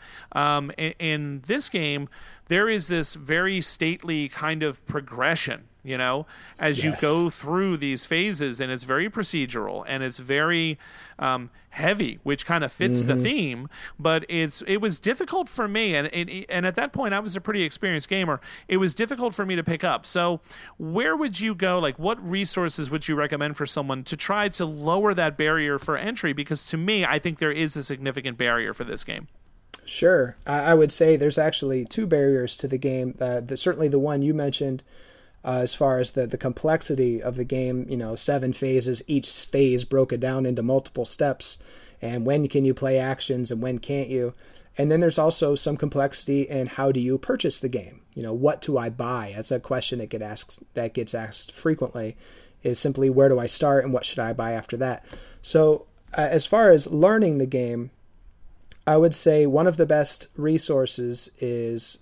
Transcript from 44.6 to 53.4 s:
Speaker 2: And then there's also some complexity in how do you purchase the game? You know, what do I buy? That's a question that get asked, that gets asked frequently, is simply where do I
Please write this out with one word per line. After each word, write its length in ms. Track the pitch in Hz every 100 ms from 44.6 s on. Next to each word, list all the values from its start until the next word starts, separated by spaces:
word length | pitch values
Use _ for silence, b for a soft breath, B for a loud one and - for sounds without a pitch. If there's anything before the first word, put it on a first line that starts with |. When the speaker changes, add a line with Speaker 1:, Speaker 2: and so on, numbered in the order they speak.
| b -
Speaker 2:
And 140 | 143
then 80 | 160
there's 180 | 170 160
also 380 | 156 - 151 143
some 220 | - 147
complexity 680 | 143 143 139 - - 139
in 240 | 135 139 127
how 240 | - 139
do 80 | 131
you 180 | 123 131
purchase 420 | - 254 156 -
the 80 | 131
game? 340 | 123 95 - -
You 80 | -
know, 120 | 113
what 280 | 113 135 -
do 160 | - 135
I 120 | 117
buy? 420 | 117 120 123 104 101
That's 160 | 110
a 80 | 127
question 380 | - 127 - 123
that 120 | 107
get 120 | 110
asked, 400 | 104 107 - - - -
that 180 | 117
gets 220 | 127 110 117
asked 380 | 110 - -
frequently, 640 | - 160 156 127 123 110 - b b b b
is 160 | 131 120
simply 320 | 147 131 135
where 200 | 131 139
do 100 |
I 80 | 127